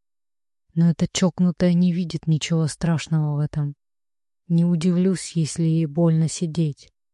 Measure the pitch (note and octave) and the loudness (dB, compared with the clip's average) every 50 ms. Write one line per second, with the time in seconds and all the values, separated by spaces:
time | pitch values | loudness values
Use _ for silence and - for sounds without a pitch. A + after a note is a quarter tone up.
0 | _ _ _ _ _ _ _ _ _ _ _ _ _ _ - E3 E3+ E3+ D#3 - | _ _ _ _ _ _ _ _ _ _ _ _ _ _ 0 2 2 2 2 0
1 | F3+ - - - F#3+ F3 - - F3+ F3+ E3 - F3+ F3+ F3 F3 F3+ F3+ E3 F3 | -2 -4 -2 0 0 0 0 2 0 0 0 2 2 2 4 4 2 2 0 -2
2 | F#3 D#3 - D#3 - D#3+ D#3+ D3 - - E3+ D#3+ D#3+ C#3+ - - - E3 E3 C#3 | -4 -6 -6 -6 -2 0 0 0 0 -2 -2 0 0 -2 -4 -4 -2 0 0 -2
3 | - - D#3+ D#3 D3+ D3 D3 C#3+ D3+ - - D3+ D3 C#3+ C#3+ _ _ _ _ _ | -2 -2 -2 -2 0 -2 -2 -2 -4 -4 -4 -4 -6 -6 -8 _ _ _ _ _
4 | _ _ _ _ _ _ _ _ _ - E3+ E3+ E3+ F3 F3 E3 E3 F#3 E3+ F3 | _ _ _ _ _ _ _ _ _ 0 2 2 2 2 2 2 2 0 2 2
5 | F3+ F#3+ F#3 - - - - E3+ D#3+ C#3 - - E3 D#3+ D#3+ E3 E3 D3 C#3+ E3+ | 2 0 0 -2 -6 -6 -4 -2 -2 -2 -2 -2 0 2 2 2 0 0 0 2
6 | E3+ E3 D#3+ D#3+ D#3+ C#3+ - - F3+ D#3+ D3 E3 D#3+ D3+ C3+ _ - _ _ _ | 2 2 4 2 0 0 -2 -4 -6 -4 -2 -2 -2 -2 -4 _ -18 _ _ _
7 | _ _ | _ _